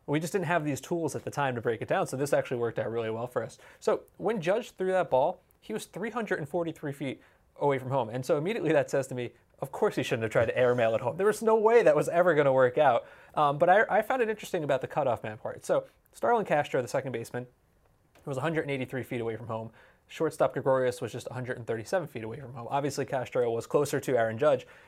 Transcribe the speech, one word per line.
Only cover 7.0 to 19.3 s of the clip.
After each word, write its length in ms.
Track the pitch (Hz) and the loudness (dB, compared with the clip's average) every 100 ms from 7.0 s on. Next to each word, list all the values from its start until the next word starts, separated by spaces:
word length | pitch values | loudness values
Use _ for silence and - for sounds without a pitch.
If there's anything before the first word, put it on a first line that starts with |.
| 139 123 _ _ _ - | -8 -8 _ _ _ -2
away 180 | 143 135 | 0 0
from 120 | 127 | 0
home. 180 | 135 113 | -2 -2
And 160 | 123 | -4
so 140 | 127 151 | -2 0
immediately 340 | 170 233 160 | 0 -2 2
that 180 | 151 127 | 2 2
says 160 | 139 131 | -2 -2
to 60 | |
me, 160 | 127 120 _ _ - | -6 -8 _ _ -12
of 100 | 135 | -10
course 240 | - 214 | 0 0
he 80 | - | 0
shouldn't 200 | 131 127 | -2 -2
have 100 | 110 | 0
tried 140 | 127 117 | 2 2
to 100 | 120 | 4
airmail 380 | 123 123 113 | 4 4 2
it 80 | 110 | 2
home. 160 | 135 156 | -2 0
There 80 | 202 | 0
was 160 | 214 | 2
no 120 | 220 | 2
way 280 | 220 214 233 | 4 6 6
that 120 | 170 | 6
was 140 | 147 156 | 4 4
ever 260 | 170 180 | 4 4
gonna 180 | 151 139 | 6 6
work 260 | 131 127 139 | 6 4 6
out. 260 | 143 117 - - - | 4 4 0 -20 -8
Um, 240 | - 147 147 | 0 2 4
but 100 | 175 | 6
I, 160 | 196 226 | 6 6
I 140 | 190 | 2
found 200 | 220 262 | 2 0
it 60 | 220 | 0
interesting 360 | 214 - 185 | -4 -6 -4
about 160 | 147 131 | 0 -2
the 80 | - | -2
cutoff 340 | 160 131 110 | -2 0 -2
man 140 | 113 107 | -4 -8
part. 280 | 110 - | -10 -10
So 200 | - 151 - _ _ | -2 -2 -2 _ _
Starlin 320 | - 226 240 | -4 2 2
Castro, 380 | - 151 143 139 | 2 0 2 -2
the 60 | 120 | 0
second 240 | 139 135 | -4 -4
baseman, 340 | 117 117 123 127 _ _ _ _ _ _ _ | -6 -6 -10 -10 _ _ _ _ _ _ _
was 140 | - 131 | -8 -4
a 20 | |
hundred 220 | 151 156 | -2 -2
and 80 | 143 | -2
eighty-three 340 | 139 123 131 | -4 -4 -6
feet 160 | 120 127 | -6 -4
away 160 | 113 | -4